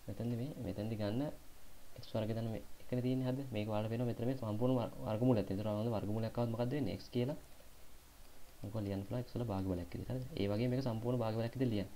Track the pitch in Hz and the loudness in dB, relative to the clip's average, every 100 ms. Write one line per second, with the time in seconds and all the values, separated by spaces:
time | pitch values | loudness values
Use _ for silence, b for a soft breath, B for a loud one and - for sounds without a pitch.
0 | - 104 117 120 131 156 101 95 107 113 | -8 -4 -2 -2 -2 -4 -4 -2 -2 0
1 | 104 113 143 - - - - - - - | 0 2 0 -4 -10 -10 -8 -8 -8 -8
2 | - 113 107 113 117 110 - - - 123 | -4 -2 0 0 0 -2 -4 -8 -2 0
3 | 127 131 127 131 131 110 104 107 107 113 | 2 2 2 0 0 -2 2 2 2 2
4 | 123 113 117 135 110 104 123 127 113 - | 0 2 2 2 0 2 4 4 2 -4
5 | - 107 127 117 98 98 107 104 113 110 | -2 4 6 6 4 0 0 2 2 0
6 | 95 107 113 - 120 113 120 147 139 98 | 0 0 0 0 0 2 0 2 0 -2
7 | - 123 123 160 - - - - - - | -2 0 0 -2 -8 -16 -16 -14 -12 -12
8 | - - - - - - 101 107 101 98 | -16 -18 -14 -10 -12 -8 -4 -2 0 0
9 | 98 120 123 - 117 95 95 90 87 - | 0 -2 -2 -2 0 0 2 0 0 -4
10 | 95 127 127 - 101 104 123 127 131 113 | -2 -2 -4 0 2 2 2 2 2 0
11 | 117 123 113 110 113 123 127 104 92 | 2 2 2 2 0 2 2 2 0